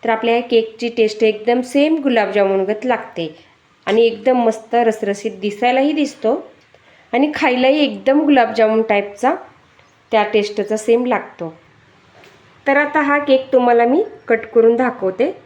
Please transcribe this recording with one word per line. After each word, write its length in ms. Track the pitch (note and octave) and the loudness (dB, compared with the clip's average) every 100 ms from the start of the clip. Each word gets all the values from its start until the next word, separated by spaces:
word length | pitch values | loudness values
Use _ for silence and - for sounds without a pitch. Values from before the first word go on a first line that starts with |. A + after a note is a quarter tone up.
तर 60 | A3 | -2
आपल्या 240 | A3+ A#3 | -2 0
या 80 | A#3 | -2
केकची 460 | B3 A#3 A3+ - A#3+ | 2 0 0 -6 -8
टेस्ट 340 | A#3 A3 A3 | 0 0 2
एकदम 360 | A3 G#3+ A#3 A#3+ | 0 0 -2 -2
सेम 340 | B3+ C#4 D4 D#4+ | 0 0 2 2
गुलाबजामुनगत 840 | C#4 A#3+ G3+ G3 G3 F#3+ F#3+ G#3+ | 0 0 0 0 2 0 -2 -4
लागते 440 | B3+ A#3+ - - D#3+ D#3 _ _ _ _ - | -2 -4 -4 -10 -10 -10 _ _ _ _ -2
आणि 200 | G#3+ A#3 | 2 2
एकदम 360 | A3 G#3 B3+ | 2 0 2
मस्त 300 | A3+ A3 - A#3 | 2 -2 -4 0
रसरशीत 640 | A#3 A3 G3+ G3+ A3 F#3+ | 0 -2 -4 -4 -6 -6
दिसायलाही 520 | G3+ G3+ B3 C4 C#4 | -8 -2 0 2 0
दिसतो 420 | D#4 C#4+ - A3 D4 - _ _ _ _ _ _ | 0 -4 -4 -4 -4 -6 _ _ _ _ _ _
आणि 180 | A#3+ D4 | -4 -2
खायलाही 480 | D4+ D4 B3 B3+ D4+ | -2 -2 2 2 2
एकदम 360 | C#4 G#3 B3+ C#4+ | 0 -2 0 2
गुलाबजामुन 600 | D4+ C#4 A3+ A3 A3 A3 | 4 2 2 2 2 2
टाईपचा 520 | A3 G3+ G3+ - B3 E4+ - _ _ _ _ _ _ | 0 0 -2 -4 -2 -2 -8 _ _ _ _ _ _
त्या 100 | A3 | -2
टेस्टचा 520 | G#3 G#3+ G3+ G#3 G#3 G#3+ | 2 0 -2 -4 -4 -4
सेम 300 | G#3+ A#3 B3 | 0 0 2
लागतो. 460 | G#3+ - - E3+ E3 _ _ _ _ _ _ - _ _ _ - | -4 -4 -14 -14 -14 _ _ _ _ _ _ -20 _ _ _ 0
तर 100 | C#4 | 0
आता 240 | D4 D#4 | 2 0
हा 180 | C#4+ C#4+ | 0 0
केक 340 | C#4+ C4 C4 | 2 2 4
तुम्हाला 320 | B3+ B3 A#3+ A#3+ | 2 4 2 4
मी 180 | C#4+ A4 - - | 2 -2 -8 -2
कट 180 | A3+ - | -2 0
करून 300 | A#3 A3+ A#3 | 2 4 2
दाखवते. 560 | B3+ A#3 F#3+ F#3 C#4 F#4+ | -2 -2 -6 -2 -4 -4